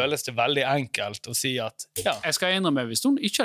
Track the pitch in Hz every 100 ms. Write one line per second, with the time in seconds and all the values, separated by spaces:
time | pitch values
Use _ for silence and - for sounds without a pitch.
0 | 135 147 - 117 123 139 131 143 123 -
1 | 101 104 - 117 135 123 110 - - -
2 | 202 113 165 - 185 190 180 135 120 113
3 | 269 277 226 -